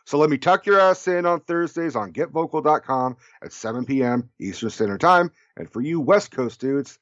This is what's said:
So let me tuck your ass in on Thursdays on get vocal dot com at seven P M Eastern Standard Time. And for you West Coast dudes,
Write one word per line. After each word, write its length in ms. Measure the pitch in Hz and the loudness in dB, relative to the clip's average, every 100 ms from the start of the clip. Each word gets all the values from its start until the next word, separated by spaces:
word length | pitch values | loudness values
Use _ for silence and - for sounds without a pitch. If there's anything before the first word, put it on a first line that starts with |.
| - | -6
So 120 | 143 | 0
let 120 | 151 | 2
me 80 | 135 | 2
tuck 280 | 170 190 - | 2 2 4
your 140 | 196 | 4
ass 260 | 190 185 185 | 4 2 0
in 180 | 180 | 0
on 140 | 175 175 | 0 -2
Thursdays 560 | - 170 170 170 165 | -2 -4 -4 -4 -6
on 160 | 120 98 | -4 -8
get 200 | - 165 | -6 -6
vocal 320 | 156 165 156 | -4 -4 -2
dot 220 | 147 151 | 0 0
com 320 | - 131 127 123 _ _ | 0 -2 -2 -6 _ _
at 80 | - | -20
seven 320 | - 113 120 | -10 -8 -6
P 180 | 123 135 | -4 0
M 260 | 123 120 120 - | 0 0 -4 -10
Eastern 300 | 98 87 113 | -12 -8 -8
Standard 300 | - 107 95 | -4 -4 0
Time. 300 | 170 180 175 _ _ - | 4 4 2 _ _ -16
And 140 | 85 | -12
for 100 | 110 | -8
you 200 | 143 165 | -4 -2
West 320 | 123 202 - | 2 2 2
Coast 280 | - 120 - | -6 -6 -4
dudes, 380 | 131 139 135 - | -4 -4 -4 -14